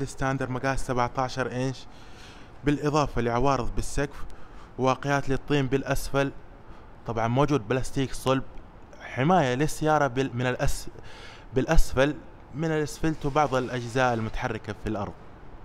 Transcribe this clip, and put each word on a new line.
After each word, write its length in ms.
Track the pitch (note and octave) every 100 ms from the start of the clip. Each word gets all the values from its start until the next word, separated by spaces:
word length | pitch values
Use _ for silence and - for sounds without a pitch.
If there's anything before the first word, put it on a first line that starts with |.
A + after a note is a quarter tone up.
الستاندر 480 | C3+ - C3+ C3+ B2+
مقاس 380 | B2+ C3+ C3 -
سبعتاشر 640 | B2 A#2+ - B2+ C3 A#2+
إنش، 340 | B2 C3 B2+ - - - - - - - -
بالإضافة 580 | C#3+ D3 D3 D3+ C3+ B2
لعوارض 540 | A#2 A#2+ C3+ C3 A2+ -
بالسقف 500 | - - C#3+ - - - - - - -
وواقيات 500 | C3 B2+ C#3+ C#3 C3+
للطين 380 | C3 - C#3+ C3
بالأسفل. 640 | C3+ - C#3 - C#3 C#3 - - - - - - - -
طبعًا 200 | A2+ A2+
موجود 400 | B2 C#3+ C#3+ G2+
بلاستيك 460 | B2+ - C#3 C3
صلب 300 | - B2+ C3 - - - - - -
حماية 540 | - - C#3+ F#3 C3 B2
للسيارة 520 | D3+ - D#3 D3+ C#3
بال-، 280 | B2 C3+ A#2
من 200 | B2+ B2
الأس-، 340 | C#3+ - - - - - - - - B2+
بالأسفل 600 | B2+ E3 - B2 C#3 - - - - C#3
من 160 | E3
الأسفلت 540 | D#3 D3 - D#3+ D3+ C#3+
وبعض 300 | C#3+ C#3+ B2+
الأجزاء 580 | A#2+ B2+ A#2+ B2 B2+
المتحركة 600 | A2+ A2 - B2 A2 - G2+
في 60 | -
الأرض. 240 | G#2+ - - - - - -